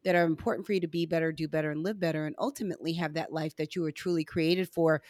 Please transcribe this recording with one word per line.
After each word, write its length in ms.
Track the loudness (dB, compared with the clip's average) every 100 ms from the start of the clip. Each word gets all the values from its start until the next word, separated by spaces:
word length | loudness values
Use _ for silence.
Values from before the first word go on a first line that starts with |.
that 120 | 4 4
are 80 |
important 420 | 4 2 0 -2 0
for 60 |
you 60 | 0
to 80 | 0
be 180 | -2 0
better, 280 | 0 0
do 140 | -2 -2
better, 220 | 0 0
and 120 | -2
live 160 | -2 0
better, 260 | 0 0 -4
and 100 | -2
ultimately 540 | -4 -4 -6 -4 -4
have 220 | -2 -2 -4
that 180 | -4
life 220 | -4 -4 -4
that 180 | -6 -2
you 60 |
were 100 | -4
truly 320 | -2 -2 0
created 460 | 0 2 2 2 0
for. 320 | 2 4 4